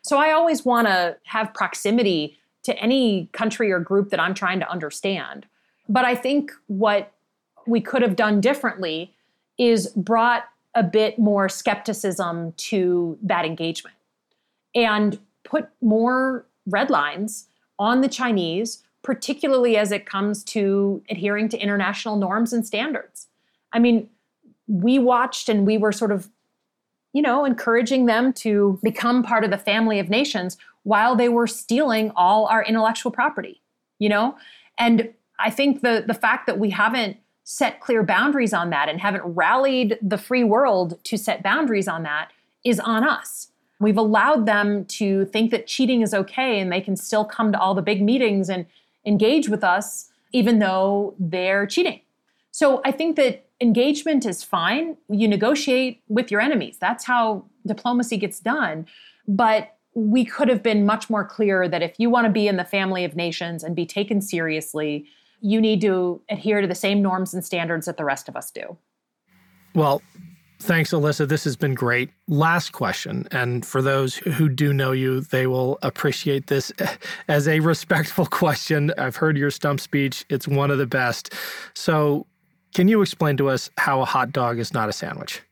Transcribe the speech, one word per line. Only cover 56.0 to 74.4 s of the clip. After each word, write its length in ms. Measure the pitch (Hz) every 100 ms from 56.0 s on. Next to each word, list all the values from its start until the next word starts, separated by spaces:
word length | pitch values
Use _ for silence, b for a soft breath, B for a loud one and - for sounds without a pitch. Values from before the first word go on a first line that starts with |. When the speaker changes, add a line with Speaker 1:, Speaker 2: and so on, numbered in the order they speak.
| _
Speaker 1:
with 240 | 214 240
your 100 | 208
enemies. 360 | 254 262 143 -
That's 260 | 185 233 -
how 400 | 247 226 202 - _ -
diplomacy 500 | 202 240 247 233 214
gets 220 | 196 -
done. 480 | 220 294 196 160 160 B B B -
But 480 | 196 226 220 214 _ _
we 320 | 233 214 247 233
could 240 | - 262
have 140 | 240
been 220 | 233 208 202
much 260 | 220 -
more 120 | 220
clear 440 | 190 - 208 190 180
that 160 | 165
if 160 | 165 -
you 100 | 233
wanna 200 | 240 226
be 160 | 214 208
in 100 | 185
the 80 | 170
family 400 | 196 190 185 175
of 100 | 151
nations 480 | 170 160 170 165
and 120 | 160 170
be 100 | 165
taken 340 | 202 202 202
seriously, 840 | 196 170 160 156 156 156 151 147 147 b b b
you 200 | 208 220
need 180 | 220 214
to 400 | 208 185 180 175 -
adhere 320 | 202 214 208
to 60 | 196
the 80 | 180
same 260 | 196 202
norms 320 | 196 185 185
and 120 | 185 170
standards 400 | 175 165 165 165
that 120 | 165
the 80 | 147
rest 220 | 135 -
of 80 | -
us 140 | -
do. 280 | - - 175 _ _ _ _ _ _ _ _ _ 165
Speaker 2:
Well, 260 | 147 143 _ - - - _ _
thanks, 320 | - 165 151
Alyssa. 360 | 165 147 143 139
This 160 | 151
has 120 | 151 123
been 200 | 143 131
great. 340 | 120 120 131 _ -
Last 440 | 147 160 170 -
question, 560 | - - - - 127 131
and 320 | 131 123 120
for 180 | - 135
those 340 | 135 135 131 -
who 340 | - 135